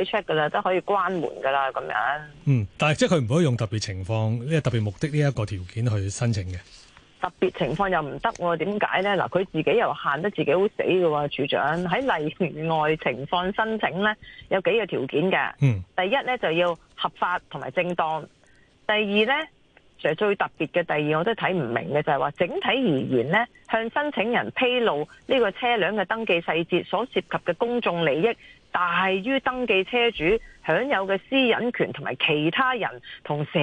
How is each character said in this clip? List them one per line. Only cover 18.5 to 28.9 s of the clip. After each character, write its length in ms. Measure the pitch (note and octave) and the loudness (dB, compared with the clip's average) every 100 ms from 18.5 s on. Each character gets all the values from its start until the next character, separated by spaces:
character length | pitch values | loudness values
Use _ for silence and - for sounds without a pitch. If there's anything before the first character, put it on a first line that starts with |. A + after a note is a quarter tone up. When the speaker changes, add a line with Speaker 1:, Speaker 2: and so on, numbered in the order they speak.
| - _ _ - | -20 _ _ -2
Speaker 1:
第 60 | |
二 100 | G#3+ | 0
呢， 300 | G#3 G#3 A3 C#4+ D#4+ _ _ _ _ - | 2 2 2 0 -4 _ _ _ _ -4
就 120 | D#3 | -2
係 40 | |
最 220 | D#3+ G#3 G3+ | 2 2 2
特 140 | D3+ - | -2 -4
別 80 | D#3 | -2
嘅 160 | F3 | 0
第 280 | E3+ D3+ D3+ | 0 0 0
二， 40 | D#3 | 0
我 60 | |
都 80 | G3+ | 0
睇 200 | A3 D3+ | -2 0
唔 120 | F3+ | 0
明 300 | A#2+ A#2+ - | 0 -2 -2
嘅， 80 | D3 | -2
就 100 | D#3 | 0
係 60 | C#3 | 0
話 120 | D3 | -2
整 140 | - F3+ | -2 -2
體 200 | E4+ - | -2 0
而 80 | B3 | 2
言 540 | A#3+ C3+ B2+ B2+ B2+ | 2 0 0 0 2
呢， 140 | G#3 A#3+ - - | 0 0 -6 -4
向 180 | A3+ A3+ | -2 -2
申 220 | D4 D4 | -2 -2
請 180 | A3+ G#3+ | -2 0
人 220 | G#3+ G#2+ | 0 -2
披 240 | - B3 B3 | 0 2 2
露 300 | G#3+ C#3+ D#3+ - - | 2 0 -2 -10 0
呢 120 | C4 | 2
個 100 | G#3 | 2
車 260 | - B3 A#3 | 0 0 2
輛 160 | E3+ | 2
嘅 100 | G#3+ | 0
登 220 | F#3 A3+ A3 | -2 -2 0
記 80 | |
細 300 | E3+ - D#3+ E3+ | 0 0 -2 0
節 180 | F3 | -2
所 200 | - F#3+ B3 | 0 -4 -2
涉 80 | - | -4
及 80 | - | -4
嘅 260 | E3 - | -4 -4
公 260 | E3+ A#3 A#3+ | -2 0 0
眾 240 | G#3 E3+ | 0 0
利 160 | D#3+ C#3 | 0 0
益 80 | A3 A3+ - - _ | 0 -2 -10 -20 _
大 400 | F#3 F3+ | -2 0